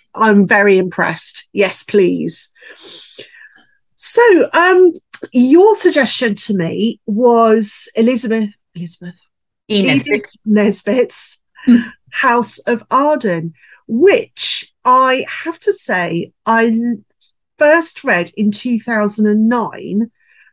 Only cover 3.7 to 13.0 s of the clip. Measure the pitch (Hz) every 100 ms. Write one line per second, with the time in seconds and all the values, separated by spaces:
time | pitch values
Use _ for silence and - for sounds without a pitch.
3.7 | _ _ - - - 480 349 - 320 359
4.7 | 370 370 - _ - - 254 254 330 415
5.7 | 415 359 294 226 - 240 202 - 196 165
6.7 | 175 220 - - 208 247 233 226 220 208
7.7 | - - - 233 254 233 226 208 - _
8.7 | 170 170 - 180 - _ _ _ _ -
9.7 | 208 214 277 285 302 - _ 220 208 208
10.7 | 202 - 254 - - - - _ _ -
11.7 | 240 - - _ - 262 240 226 - -
12.7 | 233 - 254